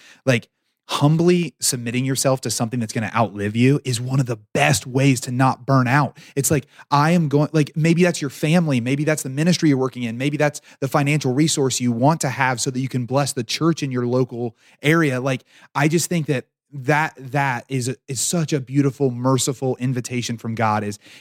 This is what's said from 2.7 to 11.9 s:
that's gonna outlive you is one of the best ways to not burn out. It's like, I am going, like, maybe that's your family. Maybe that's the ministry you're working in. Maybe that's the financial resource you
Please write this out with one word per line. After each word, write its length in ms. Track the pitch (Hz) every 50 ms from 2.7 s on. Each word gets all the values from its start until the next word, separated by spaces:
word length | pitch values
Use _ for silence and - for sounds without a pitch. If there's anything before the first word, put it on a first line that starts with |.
| - 123
that's 120 | 113 107 -
gonna 160 | 117 110 95 -
outlive 400 | 117 113 95 98 101 101 107 107
you 240 | 117 123 131 143 143 -
is 160 | 131 120 113
one 200 | 123 127 131 139
of 60 | 127
the 100 | 120 117 110 - _ _
best 320 | 151 151 147 143 - -
ways 340 | 131 123 135 135 139 131 120
to 100 | - 135
not 360 | 123 123 135 131 - - 123
burn 200 | - 135 131 127
out. 300 | 117 131 147 139 - - - - - -
It's 160 | 139 135 -
like, 160 | 160 139 - _ _ - - _
I 200 | 147 143 147 160
am 180 | 175 180 160 139
going, 220 | 139 143 151 147
like, 200 | - 156 147 - -
maybe 260 | 160 151 165 165 160
that's 180 | 185 175 170 -
your 80 | 156 131
family. 500 | - - - 151 165 180 165 156 135 123
Maybe 240 | 113 127 135 139 151
that's 180 | 156 156 147
the 60 | - 165
ministry 400 | 131 143 160 180 175 - 165 156
you're 100 | 139 127
working 260 | 131 127 - 127 120
in. 120 | 113 113
Maybe 200 | 120 131 147 143 143
that's 240 | 151 147 147 - - - - _
the 80 | 139 131
financial 460 | - 156 139 143 151 151 - 131 123
resource 440 | 139 160 160 - 156 135 131 - -
you 120 | 123 123